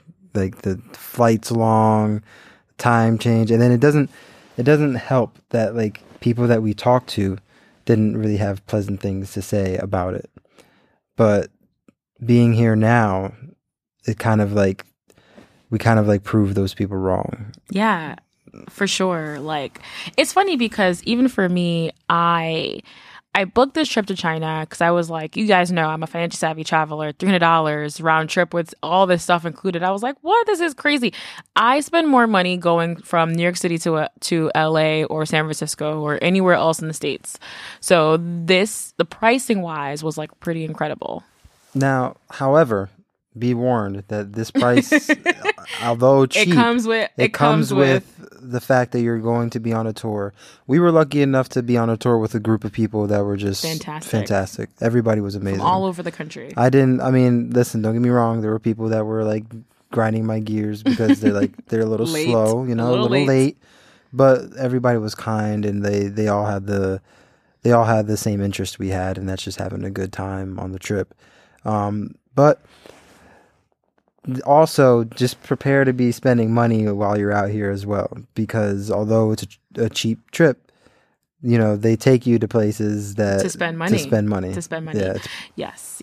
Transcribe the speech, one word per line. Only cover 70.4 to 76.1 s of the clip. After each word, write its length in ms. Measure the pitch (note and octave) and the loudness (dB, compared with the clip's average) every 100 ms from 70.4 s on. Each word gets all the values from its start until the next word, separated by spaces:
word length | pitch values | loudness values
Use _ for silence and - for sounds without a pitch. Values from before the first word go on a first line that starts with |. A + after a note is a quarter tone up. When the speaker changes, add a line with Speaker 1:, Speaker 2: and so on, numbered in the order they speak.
| F#2+ F#2+ | -8 -10
Speaker 1:
on 140 | F#2+ | -10
the 60 | F#2 | -10
trip. 340 | - G#2 - _ _ _ _ _ | -6 -4 -4 _ _ _ _ _
Um, 500 | - G#2+ G#2 G#2 G2 - _ | -4 -2 -2 -4 -8 -14 _
but 280 | - D3 - _ _ - - _ _ _ _ _ _ _ _ _ _ _ _ - B2+ | 2 4 4 _ _ -20 -20 _ _ _ _ _ _ _ _ _ _ _ _ -10 -8
also, 600 | - C#3+ D#3+ - C3 A#2+ | 4 6 6 6 6 6
just 380 | A#2 - B2+ - | 2 -2 -2 -2
prepare 400 | - C3 C3+ C#3 | -6 -4 0 2
to 120 | C3 | 2
be 180 | B2+ B2 | 2 0